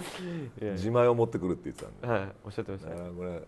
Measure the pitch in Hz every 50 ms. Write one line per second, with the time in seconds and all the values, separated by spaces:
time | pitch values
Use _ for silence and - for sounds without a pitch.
0 | 175 - - - 185 175 170 170 143 120 - - 113 104 98 90 92 110 117 123
1 | 120 120 120 120 113 113 - 101 85 92 85 - - 73 65 - - - - -
2 | - 120 117 101 95 98 - - - 104 98 - 107 - 98 95 - 80 82 85
3 | 87 90 87 87 90 90 87 82 78